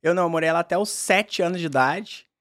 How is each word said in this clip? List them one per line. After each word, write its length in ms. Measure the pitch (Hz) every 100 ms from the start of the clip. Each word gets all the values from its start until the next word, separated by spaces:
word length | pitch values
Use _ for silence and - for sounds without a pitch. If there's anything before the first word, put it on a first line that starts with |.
Eu 120 | 156 180
não, 80 |
eu 60 | 175
morei 220 | 165 160
lá 80 | 165
até 180 | 170 170
os 120 | 208
sete 520 | - - 190 208 -
anos 160 | 170 180
de 60 | 165
idade. 580 | 135 131 165 214 - _ _